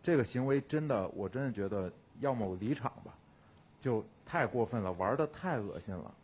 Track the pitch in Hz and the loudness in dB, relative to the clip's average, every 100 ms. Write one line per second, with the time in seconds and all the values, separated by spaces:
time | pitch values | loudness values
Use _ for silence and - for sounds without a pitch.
0 | - 156 110 127 135 139 - 151 151 117 | 4 4 4 0 2 2 2 -2 2 0
1 | 92 - 95 127 139 101 98 101 90 - | 0 -4 -4 -2 -4 -2 -2 -2 -4 -8
2 | - - 139 123 98 92 107 147 117 - | -20 -2 0 0 -2 -2 -2 0 -2 -6
3 | - - - - - - - - 131 110 | -18 -20 -20 -20 -20 -20 -20 -6 0 0
4 | - - - 170 117 123 110 117 95 87 | -2 -16 -2 2 2 2 2 0 0 2
5 | 95 139 151 - 185 135 101 85 - 90 | 2 2 0 -2 -4 -2 -4 -8 -8 -8
6 | 52 - | -10 -16